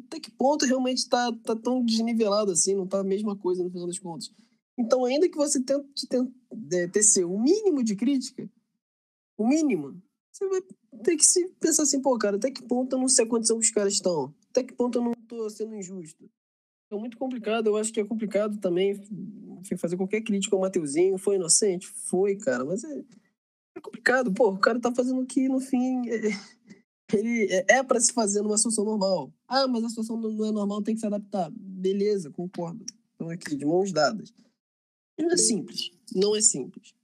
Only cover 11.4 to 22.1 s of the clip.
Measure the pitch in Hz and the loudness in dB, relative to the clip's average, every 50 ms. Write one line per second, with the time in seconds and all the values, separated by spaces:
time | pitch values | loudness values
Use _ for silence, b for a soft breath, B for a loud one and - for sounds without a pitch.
11.4 | 349 370 - _ - 320 - - 302 - - 277 262 285 262 220 208 202 202 202 | 0 -2 -4 _ 0 0 2 2 2 2 0 2 2 2 2 2 2 0 0 0
12.4 | 254 277 269 - - - 247 247 262 254 269 262 254 262 - 269 226 226 247 233 | -2 -2 -4 -6 -6 -4 -2 -2 -2 0 0 0 2 2 4 4 2 2 0 0
13.4 | 220 - 226 226 220 - - 208 202 196 202 - - 185 175 151 131 147 - _ | 0 0 0 0 0 0 0 0 0 0 0 0 0 0 0 0 -2 -4 -8 _
14.4 | _ _ - 247 254 262 - - 240 247 226 240 240 240 233 233 - - 240 233 | _ _ -2 -2 -2 -2 -2 -2 -2 0 0 0 0 -2 -2 -4 -8 -12 -10 -8
15.4 | 220 214 214 - 214 220 220 208 185 170 196 185 165 160 - _ - - _ _ | -8 -8 -6 -8 -8 -8 -8 -10 -10 -10 -10 -12 -14 -14 -18 _ -20 -20 _ _
16.4 | _ _ _ _ _ _ _ _ _ - 214 202 220 247 226 - 269 262 254 240 | _ _ _ _ _ _ _ _ _ -8 -8 -8 -6 -8 -8 -6 -6 -6 -6 -4
17.4 | 214 208 220 233 226 214 208 214 220 214 - 226 202 208 240 220 220 196 - 196 | -2 0 0 2 2 2 2 2 0 -2 -2 -2 -2 -2 -2 -4 -2 0 0 0
18.4 | 214 214 208 208 - 185 175 175 196 202 202 202 - - 214 165 - - - - | 0 0 -2 -2 -2 0 2 2 2 0 0 -2 -8 -12 -12 -10 -10 -12 -14 -14
19.4 | - - - - 180 - 185 180 - 165 175 180 196 190 - 214 220 - 202 196 | -16 -18 -16 -16 -10 -8 -6 -4 -2 -2 -2 -2 -2 -2 -2 -2 -2 0 -2 0
20.4 | 196 - - 190 190 190 190 180 160 143 139 160 180 190 190 185 - 208 202 190 | 0 0 0 0 0 0 0 0 -2 0 2 4 4 4 4 2 2 2 2 2
21.4 | 175 165 - - 226 202 180 180 - - - - - - | 2 2 2 4 4 2 0 0 -4 -10 -14 -14 -6 -2